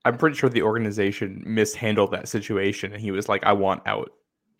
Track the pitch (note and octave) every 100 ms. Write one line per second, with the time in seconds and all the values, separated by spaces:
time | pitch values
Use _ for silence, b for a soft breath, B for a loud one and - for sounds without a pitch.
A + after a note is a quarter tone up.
0 | B2+ B2 D#3 C#3+ C3 A#2 G#2+ A2+ A2 G#2
1 | G2+ G2+ G2 G2 - A2 G#2+ - A2 G#2
2 | G2 - - A2 - G2+ G2 G2+ F#2+ G#2
3 | G#2+ F#2+ G#2 G2+ - G2+ F#2+ F#2 - G#1
4 | - _ _ _ _